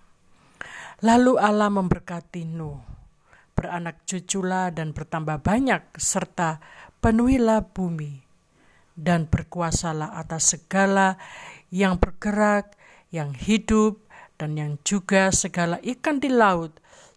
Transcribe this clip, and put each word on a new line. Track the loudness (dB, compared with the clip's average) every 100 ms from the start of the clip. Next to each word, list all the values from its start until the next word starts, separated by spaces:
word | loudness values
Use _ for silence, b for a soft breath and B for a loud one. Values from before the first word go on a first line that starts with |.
| _ _ _ B B B B B B B
Lalu | 4 6 6 4
Allah | 4 2 2
memberkati | 0 0 -2 -4 -12 -12 -12
Nuh, | -10 -8 -10 -12 -16 -20 -20 _ b b b -6
beranak | -4 -6 -8 -12 -10
cuculah | -10 -6 -6 -2 -2 -4
dan | -6 -8 -8
bertambah | -8 -6 -4 -4
banyak, | 0 0 2 -2 -4 -8
serta | -4 -4 -4 -4 -4 -4 B B B -2
penuhilah | 2 4 4 4 4 2 0 -6
bumi, | -4 -4 -8 -12 _ _ _ b b b b -6
dan | 0 0 0
berkuasalah | -2 -4 -4 -4 -2 -4 -4 -6 -8
atas | -8 -2 -2 -2
segala | -2 2 4 4 2 0 B B B B B
yang | 0 2 2
bergerak, | 0 -2 -2 2 4 2 -2 _ b b b
yang | -8 -6 -6
hidup, | 0 0 2 2 2 0 _ B B -10
dan | -6 -4
yang | -4 -6
juga | -2 -2 2 4 4
segala | 0 -2 -2 -2 -2
ikan | -6 -4 -2 -2
di | 2
laut, | 4 4 2 -2 -12 B B B